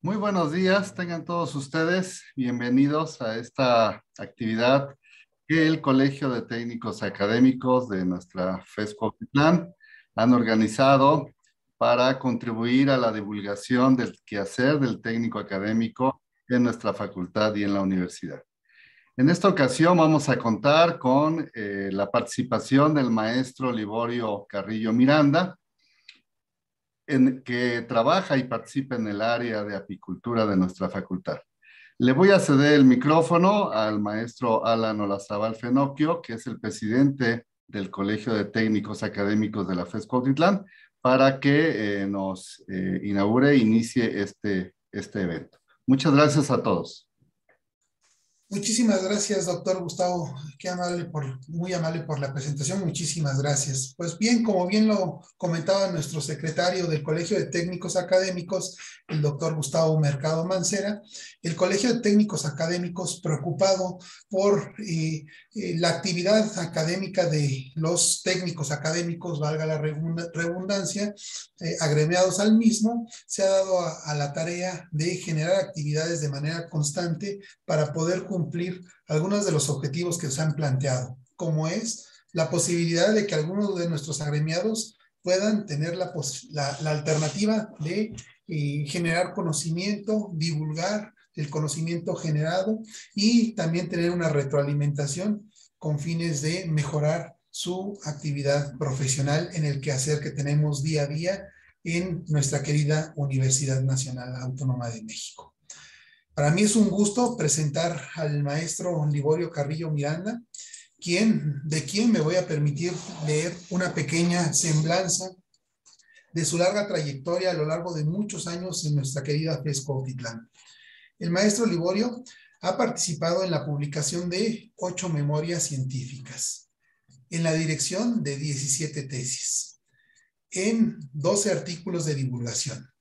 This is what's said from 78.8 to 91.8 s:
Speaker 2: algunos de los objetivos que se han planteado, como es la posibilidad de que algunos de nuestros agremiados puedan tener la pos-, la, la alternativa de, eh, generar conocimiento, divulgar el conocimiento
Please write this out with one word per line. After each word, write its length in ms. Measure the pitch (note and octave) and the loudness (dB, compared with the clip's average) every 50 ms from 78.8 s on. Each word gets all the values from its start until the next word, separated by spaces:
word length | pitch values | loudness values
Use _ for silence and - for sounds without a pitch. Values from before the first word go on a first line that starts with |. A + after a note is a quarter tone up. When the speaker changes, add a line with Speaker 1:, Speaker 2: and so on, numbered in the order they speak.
| - - - _ _ _ | -14 -20 -20 _ _ _
Speaker 2:
algunos 380 | D#3 D#3 E3 F#3+ G3+ G#3 G3+ | -2 0 0 2 0 0 0
de 60 | F#3+ | 2
los 180 | D#3+ D3 - - | 0 0 0 0
objetivos 480 | C#3+ - - C#3 C3 E3 F3 F3 E3+ - | -2 -2 -4 -6 -4 -4 -4 -2 -4 -4
que 140 | - D3 | -4 -6
se 100 | B2+ - | -4 -2
han 140 | D#3+ D#3 C#3+ | -2 -2 0
planteado, 640 | D3+ D#3 C#3 C3 C3 C3 C#3 B2+ - - - - - - _ _ | 0 0 0 0 0 0 0 0 -2 -2 -6 -10 -16 -20 _ _
como 320 | _ - D#3+ D3+ D#3 D#3 D#3+ | _ -4 -2 -2 -2 -2 -2
es 400 | F3+ A3 A3+ A3+ - - - - - - _ _ | -2 -4 -4 -6 -8 -10 -12 -20 -20 -20 _ _
la 180 | _ - D#3+ D#3 | _ -2 -2 0
posibilidad 640 | - E3+ - - F3 E3+ E3+ E3 E3+ E3+ F3 G#3 A3 | 0 -2 0 0 0 0 0 2 2 4 4 4 4
de 140 | G#3+ - - | 4 2 0
que 80 | D#3+ | 0
algunos 420 | D#3 D3+ E3 F#3+ G3+ G#3 G3 F#3+ F3 | -2 -2 -2 -2 -2 -2 -2 -2 -2
de 120 | E3+ E3+ | -2 -2
nuestros 320 | D#3+ C#3+ C#3+ - - C#3 | -2 -4 -4 -6 -6 -6
agremiados 760 | D3+ D3 D3 D3+ D3+ D#3 D#3+ F3 F#3 A3 A3 A3+ - - _ _ _ _ _ _ | -4 -2 -2 0 0 0 -2 -2 -2 -2 -2 -2 -6 -8 _ _ _ _ _ _
puedan 440 | _ F3+ F3+ F#3 G3+ G#3+ G#3+ G3+ - | _ 0 2 2 4 2 0 0 -2
tener 300 | - D3+ C#3 D3+ E3 E3+ | -4 -4 -4 -2 -2 -2
la 160 | F#3 F#3 E3+ - | -4 -4 -4 -4
pos-, 340 | E3 C#3 - - - - - | -6 -6 -6 -8 -10 -14 -10
la, 260 | D3+ D3+ C#3+ C#3 D3 - | -6 -4 -4 -4 -4 -4
la 100 | D3+ D#3 | -2 -2
alternativa 800 | D3+ D3 D3 D#3+ D#3 D3+ D#3+ D3+ C3 F#3+ G#3 G#3+ A3 G#3+ - - - - | -2 -2 0 0 0 0 0 -2 -2 0 0 2 2 0 -2 -4 -10 -8
de, 340 | D3 D#3 F3 G#3 G#3+ A3 - - - - - _ _ - | -6 -4 -2 -2 -4 -4 -6 -14 -16 -18 -20 _ _ -8
eh, 380 | E3+ D3+ D3 C#3+ C#3+ D3 D3+ C#3+ | -4 -4 -2 -2 -2 -4 -4 -4
generar 460 | - F3+ E3+ E3 E3 E3+ F3+ F3+ - | -4 -2 -2 0 2 0 0 -2 -2
conocimiento, 960 | G3+ F3+ E3 D3+ - - E3 D#3+ F3 F#3+ G#3 G#3 G#3 - A3 G#3+ G#3+ G#3 F#3 E3+ | -4 -4 -2 -2 -2 -4 -4 -4 -4 -2 -4 -4 -4 -2 -2 -2 -2 -2 -4 -6
divulgar 800 | D#3 D#3 E3+ D#3 D3+ D#3 D#3 D3+ D#3+ F3 F#3+ G#3+ G#3+ G#3 - _ _ _ _ _ | -4 -4 -2 -2 -4 -4 -4 -4 -4 -4 -2 -4 -4 -6 -10 _ _ _ _ _
el 140 | - D3 D3 | -8 -8 -6
conocimiento 640 | - D#3 D#3 D3 - D#3+ | -4 -4 -4 -4 -4 -6